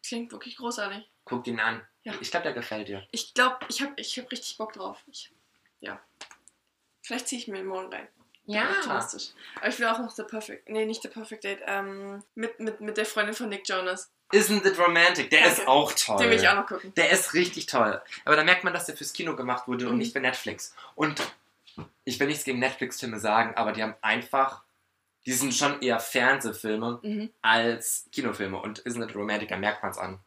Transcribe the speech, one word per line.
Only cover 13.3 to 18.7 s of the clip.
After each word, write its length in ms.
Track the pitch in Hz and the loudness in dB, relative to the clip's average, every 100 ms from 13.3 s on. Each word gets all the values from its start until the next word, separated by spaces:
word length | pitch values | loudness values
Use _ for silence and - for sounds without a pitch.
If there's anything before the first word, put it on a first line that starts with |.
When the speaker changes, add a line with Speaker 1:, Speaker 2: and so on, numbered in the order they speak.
| 220 | -4
Speaker 1:
von 140 | 233 | -6
Nick 180 | 202 - | -6 -4
Jonas. 440 | 190 185 185 - _ _ | -2 -2 -6 -10 _ _
Speaker 2:
Isn't 320 | 202 196 208 185 | 6 6 4 4
It 120 | 165 | 6
Romantic? 500 | 175 170 175 165 127 | 6 8 6 6 6
Der 140 | 151 | 8
Speaker 1:
Danke. 180 | 165 - | 8 6
Speaker 2:
ist 60 | - | 6
auch 260 | 139 151 | 6 6
toll. 240 | - - 104 | 0 2 4
Speaker 1:
Den 120 | 233 | 6
will 80 | 226 | 6
ich 80 | 180 | 6
auch 60 | 202 | 6
noch 100 | 196 | 0
gucken. 260 | 185 190 - | -6 -4 2
Speaker 2:
Der 160 | 165 | 4
ist 220 | 190 - | 4 4
richtig 340 | 160 180 165 - | 2 0 -2 -2
toll. 340 | 135 107 95 - - - | 2 2 2 -8 -8 4
Aber 100 | 151 | 4
da 80 | |
merkt 200 | 160 180 | 6 4
man, 100 | 185 | 4